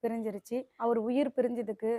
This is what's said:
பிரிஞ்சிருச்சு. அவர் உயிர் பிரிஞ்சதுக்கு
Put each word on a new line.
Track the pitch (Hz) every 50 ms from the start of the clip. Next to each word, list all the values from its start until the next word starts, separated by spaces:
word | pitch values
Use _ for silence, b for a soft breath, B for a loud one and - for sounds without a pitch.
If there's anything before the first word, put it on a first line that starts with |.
| -
பிரிஞ்சிருச்சு. | 226 226 233 226 220 196 202 - - 233 247 254 _ _
அவர் | _ 226 233 233 226
உயிர் | 214 220 247 262 294 285 -
பிரிஞ்சதுக்கு | - 247 247 240 233 240 208 220 208 - 220 233